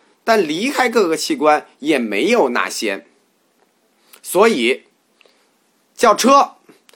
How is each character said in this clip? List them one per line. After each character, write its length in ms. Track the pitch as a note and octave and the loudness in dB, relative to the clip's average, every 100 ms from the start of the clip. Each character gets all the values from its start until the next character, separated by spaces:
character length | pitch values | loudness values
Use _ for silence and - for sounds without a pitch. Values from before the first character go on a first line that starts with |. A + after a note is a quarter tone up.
| _ _ | _ _
但 160 | - A3 | -2 0
离 300 | D#3 D#3+ B3+ | 0 -4 -4
开 180 | C#4+ B3+ | -2 0
各 180 | A#3 F3+ | 0 0
个 100 | D#3 | -2
器 180 | - | -4
官 320 | C#3 D3+ D3+ - _ | 0 2 2 -2 _
也 180 | D3 C#3+ | -2 -2
没 320 | A2+ G2 E3 | -2 -2 0
有 200 | A#3+ C3+ | 0 0
那 200 | A#2+ F#2+ | -2 -4
些。 360 | - G#2+ G2 - _ _ _ _ _ _ _ _ _ _ - | -6 -6 -8 -12 _ _ _ _ _ _ _ _ _ _ -20
所 260 | - F3 A3+ | -6 2 2
以 360 | E3 A#2 - _ _ _ _ _ _ _ _ _ _ _ | 2 -2 -2 _ _ _ _ _ _ _ _ _ _ _
叫 200 | - A#3 | 0 0
车 380 | G#3 B3+ C#4 - - _ _ _ | 2 4 4 2 -6 _ _ _